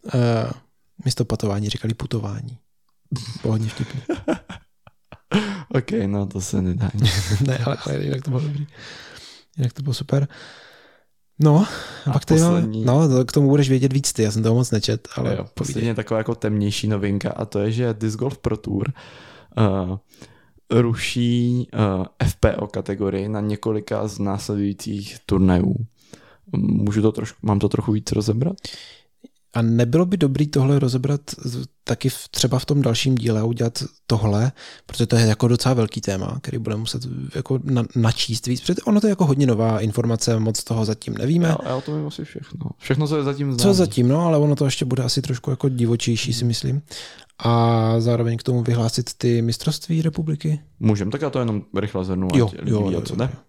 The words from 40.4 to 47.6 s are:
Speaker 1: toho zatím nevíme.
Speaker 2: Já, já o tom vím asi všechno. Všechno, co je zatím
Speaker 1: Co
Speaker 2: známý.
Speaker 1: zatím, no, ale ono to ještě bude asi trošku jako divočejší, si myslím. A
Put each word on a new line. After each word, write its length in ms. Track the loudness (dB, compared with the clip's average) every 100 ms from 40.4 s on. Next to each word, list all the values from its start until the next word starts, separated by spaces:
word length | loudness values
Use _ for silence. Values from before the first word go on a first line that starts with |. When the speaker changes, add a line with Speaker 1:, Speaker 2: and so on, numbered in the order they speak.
| 0 -2
Speaker 1:
toho 200 | -2 -2
zatím 300 | 0 -2 -6 -4
nevíme. 300 | 0 2 2
Speaker 2:
Já, 80 | 0
já 120 | -2 -6
o 40 |
tom 160 | -4 -6
vím 100 | -6
asi 180 | -8
všechno. 460 | -12 -12 -14 -10 -10 -10
Všechno, 300 | -2 0 2
co 80 | 0
je 60 |
zatím 280 | 0 -2 -2 2
Speaker 1:
Co 60 |
Speaker 2:
známý. 120 | 4 4
Speaker 1:
zatím, 320 | 4 4 4
no, 120 | 4 4
ale 120 | 4
ono 180 | 4 4
to 80 |
ještě 200 | 0 0
bude 180 | -2 0
asi 200 | 0 -2
trošku 280 | -2 -4 -2
jako 180 | 0 0
divočejší, 640 | 2 2 2 0 -2 -2
si 120 | 0
myslím. 380 | 0 0 0 -2 -4 -16 -16 -20 -20 _
A 560 | 2 4